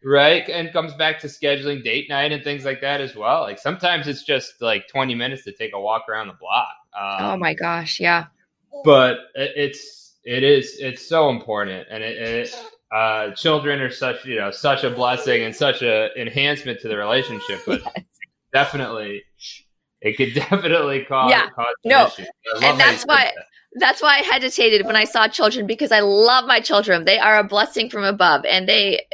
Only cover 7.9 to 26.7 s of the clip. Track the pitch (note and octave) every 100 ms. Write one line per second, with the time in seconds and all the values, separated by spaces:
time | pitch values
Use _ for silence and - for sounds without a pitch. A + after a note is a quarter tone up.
7.9 | - F3 E3+ D#3+ _ _ _ _ - D#3
8.9 | C#3 B2+ A#2 - C3+ C3+ D3 C#3+ - -
9.9 | - _ _ A#2+ B2 C#3 C#3 - - C3+
10.9 | B2 - D#3+ D3 A#2 A#2 G#2 G2+ F#2+ -
11.9 | A2 A2 A#2 A2+ A#2 A#2+ - - _ _
12.9 | A2 A2 A2 G#2+ - E3 D3+ C#3+ C#3 B2+
13.9 | - C3 A#2+ C3 A2+ G2+ G2 D3 C3+ C3+
14.9 | B2 B2 B2+ C3 A#2+ A2+ A2 C#3+ B2+ A#2+
15.9 | A2 G#2+ - A#2 B2+ C#3+ C#3+ C3 A2 A2+
16.9 | G#2 G#2 B2+ B2+ G#2+ G2+ G2 - - -
17.9 | - - - - _ _ C3+ C#3+ C#3+ B2
18.9 | A2 G#2 G2+ _ _ - - _ _ _
19.9 | _ G#2+ G#2+ B2 C3 - F#3+ E3+ E3 C#3+
20.9 | C#3 C3+ C3+ B2+ B2+ - - A#2+ A#2+ A3+
21.9 | C4 G3+ - F#3 - - - - - C4+
22.9 | - C#4+ C#4+ B3 - - _ _ B3+ B3
23.9 | A3+ D4 C#4+ D#4+ C4 B3+ - A3+ G#3 G3
24.9 | G#3+ G#3+ A#3 G#3+ - G#3+ B3 G3+ A3 C#4
25.9 | G#3+ G3+ G3+ A3+ B3+ B3 A#3+ A3+